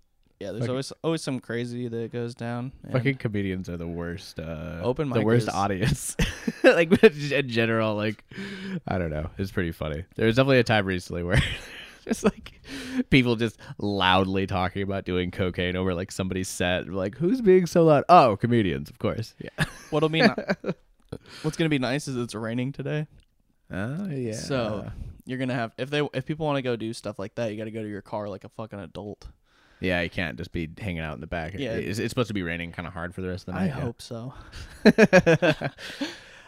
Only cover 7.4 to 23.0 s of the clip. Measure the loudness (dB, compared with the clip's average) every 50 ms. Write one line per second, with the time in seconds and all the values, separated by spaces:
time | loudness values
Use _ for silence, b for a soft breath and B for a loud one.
7.4 | 0 2 2 2 2 4 2 2 2 0 0 0 -2 -2 -4 -6 -10 -18 B -12
8.4 | -10 -10 -10 -10 -8 -6 -6 -6 B -2 -2 -2 -2 -2 -2 -4 -6 -6 -6 -6
9.4 | -6 -4 -2 -2 -2 -2 -2 -4 -6 -6 -6 -6 -8 -8 -4 0 2 4 4 4
10.4 | 6 6 6 6 6 6 4 2 2 2 -2 -4 -4 -6 -6 -4 -2 2 4 4
11.4 | 2 2 -2 -8 -12 -14 -18 -18 -18 -20 -20 -12 -8 -6 -4 0 0 0 0 -2
12.4 | -8 -20 -20 -20 B -14 -14 -12 -10 -6 -4 -4 0 4 4 4 6 4 2 0
13.4 | 0 -2 -4 -6 B B -10 B -4 -2 0 2 4 6 6 6 4 4 2 0
14.4 | 0 0 0 0 0 0 -2 -4 -4 -2 -4 -4 -2 -2 0 0 0 0 -2 -2
15.4 | -2 -2 0 -2 -2 -2 0 0 0 0 0 -2 -4 -6 -4 -4 -4 -2 -2 -4
16.4 | -4 -4 -4 -2 0 0 0 0 -2 -4 -4 -4 -4 -4 -2 -2 0 0 0 2
17.4 | 6 6 6 6 6 4 4 6 6 8 6 6 8 8 10 10 10 8 4 2
18.4 | 2 2 4 4 4 2 0 -2 -4 -8 -10 -6 -4 -4 -2 -2 -6 -8 -10 -16
19.4 | -16 -10 -6 -6 -6 -6 -6 -12 -8 -4 0 2 2 2 4 6 4 4 4 2
20.4 | -4 -6 -6 -6 -6 -8 -8 _ _ _ _ _ _ -16 -16 -16 B B B B
21.4 | B -4 -2 0 0 2 2 2 0 0 -2 -2 -4 -4 -4 -4 -4 -6 -6 -6
22.4 | -6 -4 -4 -4 -4 -4 -6 -6 -6 -4 -4 -4